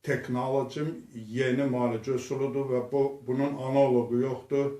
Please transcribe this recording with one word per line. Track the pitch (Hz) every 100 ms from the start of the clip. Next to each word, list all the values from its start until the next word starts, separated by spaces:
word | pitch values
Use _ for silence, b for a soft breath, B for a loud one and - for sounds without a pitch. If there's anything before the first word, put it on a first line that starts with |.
texnologim | - 123 - 123 131 139 120 - 156 170 -
yeni | 117 107 120 127 127 139
müalicə | 123 123 110 135 123
üsuludur | - 131 135 131 135
və | 123 117
bu, | 139 139 - 120
bunun | 127 143 139
analogu | 131 139 135 123 117 120
yoxdur. | 131 120 - 139 139 -